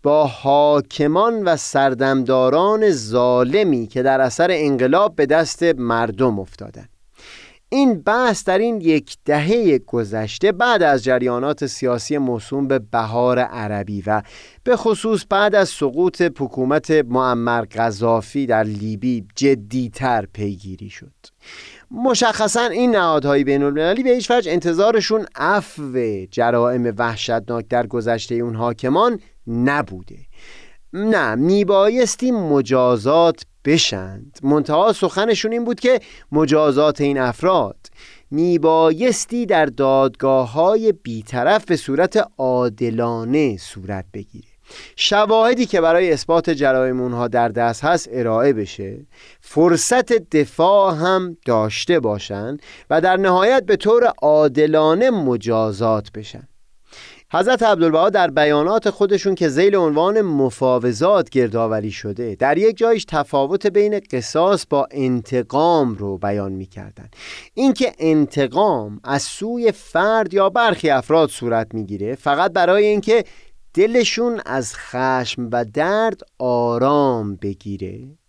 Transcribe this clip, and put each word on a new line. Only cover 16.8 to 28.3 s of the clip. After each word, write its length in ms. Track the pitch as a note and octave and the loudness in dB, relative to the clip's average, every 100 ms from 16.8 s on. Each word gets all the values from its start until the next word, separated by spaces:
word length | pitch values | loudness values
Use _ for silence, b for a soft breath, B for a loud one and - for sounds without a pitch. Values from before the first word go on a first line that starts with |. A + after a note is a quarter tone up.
| D3+ | 2
معمر 680 | D#3 B2 B2+ B2+ A#2+ A#2+ A#2+ | 0 2 0 0 0 -2 -2
قذافی 840 | G#2+ G#2+ A#2 G2+ A#2 A2+ G#2 C#3+ C3 | -4 -4 -4 0 0 0 -2 -6 0
در 180 | A2 | 0
لیبی 640 | G#2+ G#2 G#2+ G#2+ B2 A#2 F#2+ - | 0 -4 -8 -4 -4 -4 -6 -2
جدی‌تر 920 | C#3 B2+ G#2 B2+ A#2+ - C3 A#2 G2 | 2 2 -2 -6 -6 -6 -2 -2 -4
پیگیری 560 | - G#2 F#2 F#2+ F#2 G2+ | -8 -8 -8 -14 -16 -16
شد. 240 | - C#3 _ - _ B B B B B | -18 -20 _ -20 _ B B B B B
مشخصاً 680 | A3+ B3+ G#3+ A#3+ G#3+ G#3+ A#3+ | -4 -2 2 0 0 0 0
این 340 | A#3+ F#3 B3 G#3+ | -2 0 2 2
نهادهای 480 | E3+ D#3 C#3+ C#3+ | 2 2 2 0
بین‌المللی 600 | C3+ C#3 C#3+ C#3+ E3 G#3 | 2 0 0 0 -2 0
به 60 | C4 | 2
هیچ 220 | B3 A3 | 0 2
وجه 200 | A#3+ F3+ | -2 0
انتظارشون 760 | E3+ E3+ E3+ G#3 A3+ G3 A3 G3+ - | -2 0 0 2 2 0 -4 -4 -4
عفو 920 | D3+ G3+ - - C#3+ B2+ A2+ G2+ F#2 | 0 0 -2 -12 -6 -4 -4 -6 -8
جرائم 640 | - A#2+ A#2+ A#2+ B2 A#2+ G#2 | -2 0 2 0 0 -4 -2
وحشتناک 680 | A#2 A2 - A#2 G#2+ A#2 - | -4 -4 -4 -4 -4 -8 -2
در 200 | B2 A2+ | -4 -2
گذشته 480 | A#2+ A2+ A2+ - | -4 -2 -4 -4